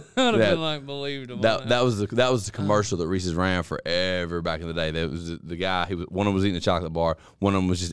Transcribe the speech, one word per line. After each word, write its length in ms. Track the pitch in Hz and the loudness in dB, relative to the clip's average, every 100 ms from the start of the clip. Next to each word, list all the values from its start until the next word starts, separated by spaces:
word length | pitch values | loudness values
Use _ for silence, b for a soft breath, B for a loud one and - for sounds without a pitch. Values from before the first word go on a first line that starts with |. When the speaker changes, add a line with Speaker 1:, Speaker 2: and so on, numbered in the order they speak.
| - | 0
Speaker 1:
<laughs> 80 | - | 0
I 140 | 254 | 2
would 40 | |
have 40 | 220 | 4
Speaker 2:
That, 120 | 202 | 4
Speaker 1:
been 80 | 170 | 4
like, 240 | 160 151 139 | 0 -4 -8
Believed 440 | 143 143 139 127 | -8 -6 -8 -8
him 120 | 120 | 0
Speaker 2:
that, 180 | 113 107 | 2 2
Speaker 1:
on 40 | 117 | 2
Speaker 2:
that 160 | 120 | 4
was 140 | 127 104 | 4 2
the, 80 | 104 | 0
that 260 | 113 127 | 2 4
was 140 | 127 98 | 2 -2
the 60 | |
Speaker 1:
Uh. 20 | - | -4
Speaker 2:
commercial 400 | 101 104 101 87 | 2 2 2 -2
that 80 | 82 | 0
Reese's 280 | 95 90 | 0 0
ran 280 | 82 92 92 | 0 2 2
forever 760 | 82 - 78 87 92 90 85 85 | -2 -6 -2 0 0 -2 -2 -4
back 220 | 85 80 | -4 -4
in 40 | 85 | -4
the 60 | |
day. 180 | 82 80 | -2 -2
That 200 | 80 82 | -2 -2
was 180 | 80 82 | -4 -8
the, 120 | 82 | -10
the 140 | 78 85 | -10 -4
guy, 280 | 92 92 | -2 -2
he 100 | 87 | -2
was, 120 | 90 87 | -4 -4
one 180 | 90 101 | -2 0
of 40 | |
them 60 | 95 | 2
was 100 | 101 | 0
eating 100 | 87 | 0
a 40 | |
chocolate 340 | 101 87 85 | 0 0 -2
bar, 240 | 82 82 78 B B | 0 0 -2 B B
one 140 | 98 | 0
of 60 | 98 | 2
them 80 | 92 | 2
was 120 | 90 | 0
just 120 | 87 | -4